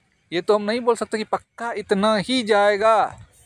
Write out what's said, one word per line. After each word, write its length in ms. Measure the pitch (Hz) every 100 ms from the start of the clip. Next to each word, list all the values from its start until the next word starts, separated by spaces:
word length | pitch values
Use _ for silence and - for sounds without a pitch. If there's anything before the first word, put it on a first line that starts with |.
| _ _ _
ये 100 | 165
तो 140 | 175 208
हम 80 |
नहीं 160 | 208 233
बोल 140 | 240 226
सकते 220 | 214 220
कि 60 | 214
पक्का 460 | 190 - - 233
इतना 420 | 202 - 202 214 214
ही 240 | 180 254
जाएगा। 520 | 214 208 202 208 220 214 151 - - _